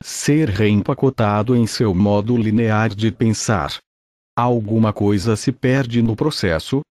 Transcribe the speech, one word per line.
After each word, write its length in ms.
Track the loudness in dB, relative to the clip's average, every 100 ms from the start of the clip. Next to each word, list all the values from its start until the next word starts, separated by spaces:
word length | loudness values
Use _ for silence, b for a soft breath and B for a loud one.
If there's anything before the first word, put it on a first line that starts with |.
ser 460 | -8 -6 0 2 0
reempacotado 1040 | 0 2 2 0 0 0 0 0 0 2 2
em 100 | 0
seu 300 | 0 0 2
modo 400 | 2 2 0 0
linear 540 | 2 0 2 0 0
de 200 | -2 -2
pensar. 680 | 0 0 0 -2 -2 -2 -8 _ _ _ _ _ -2
Alguma 540 | 0 0 0 0 2
coisa 460 | 2 0 0 0 -2
se 160 | -2
perde 480 | -2 0 0 0 0
no 120 | 0
processo, 680 | 0 -2 -2 -2 -2 -2 -6 -4